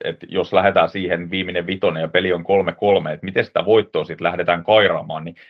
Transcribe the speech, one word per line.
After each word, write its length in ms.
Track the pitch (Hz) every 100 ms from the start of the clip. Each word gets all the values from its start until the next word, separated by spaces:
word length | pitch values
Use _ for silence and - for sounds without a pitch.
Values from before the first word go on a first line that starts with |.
että 220 | - 82 -
jos 240 | 92 87
lähdetään 360 | 95 101 95 82
siihen 420 | 101 90 87 87
viimeinen 360 | 95 90 90 87
vitonen 340 | 95 98 80
ja 60 | 80
peli 260 | 92 92
on 100 | 87
kolme 280 | 85 98 87
kolme, 420 | 85 104 98 78
että 120 | 76 95
miten 200 | 95 -
sitä 200 | - 95
voittoa 400 | 110 104 82 76
sit 160 | 78
lähdetään 420 | 82 87 85 87
kairaamaan, 600 | 85 107 98 82 80 80 80
niin 100 | 85